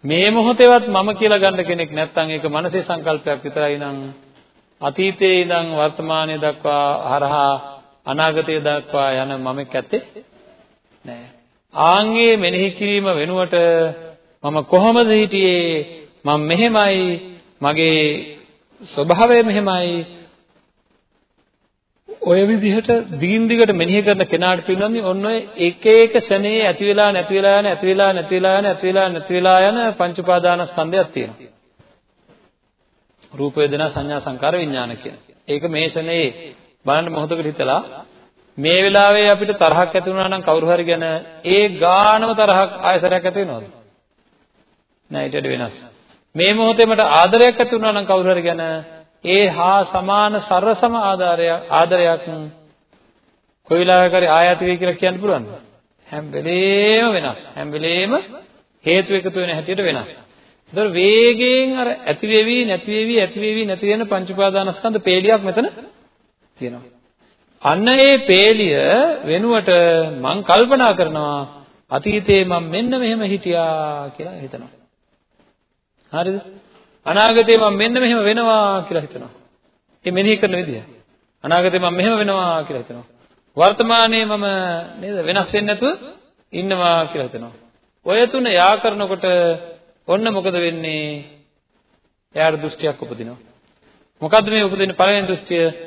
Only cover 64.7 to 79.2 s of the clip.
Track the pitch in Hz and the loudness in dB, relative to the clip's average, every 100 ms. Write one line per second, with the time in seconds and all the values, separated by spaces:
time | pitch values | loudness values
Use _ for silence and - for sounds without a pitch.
64.7 | 175 226 214 190 185 196 220 196 202 311 | -4 -4 -2 0 2 2 2 0 -4 -4
65.7 | - 330 _ _ _ _ _ _ _ 123 | -8 -20 _ _ _ _ _ _ _ -12
66.7 | 120 123 _ _ _ _ _ _ _ 143 | -12 -20 _ _ _ _ _ _ _ -2
67.7 | 165 226 269 269 262 - 190 208 220 190 | 0 2 6 6 6 4 4 6 4 2
68.7 | 143 139 214 320 302 151 170 233 226 190 | 2 2 2 2 -2 -4 -2 0 0 2
69.7 | 175 170 165 160 143 127 185 190 185 247 | 4 4 2 -2 -4 -6 -4 2 4 4
70.7 | 269 240 185 160 156 147 143 139 143 - | 4 2 2 -2 -2 -4 -6 -8 -16 -20
71.7 | _ _ 135 208 208 196 196 180 175 165 | _ _ -6 -2 -4 2 2 2 -2 -4
72.7 | 180 240 262 233 226 202 196 180 170 165 | -4 -2 -2 -2 -2 -4 -4 -2 -2 -2
73.7 | 156 151 147 143 135 156 180 135 - - | -4 -6 -8 -10 -12 -14 -14 -16 -16 -20
74.7 | _ _ _ _ _ _ _ _ _ _ | _ _ _ _ _ _ _ _ _ _
75.7 | _ _ _ _ 156 180 196 190 196 _ | _ _ _ _ -6 -4 -6 -10 -20 _
76.7 | _ _ _ 151 190 220 226 220 226 214 | _ _ _ -2 2 4 4 6 4 4
77.7 | 196 226 247 254 233 208 226 233 220 202 | 2 0 2 0 2 0 0 2 2 2
78.7 | 190 165 165 151 127 | -2 -4 -6 -6 -14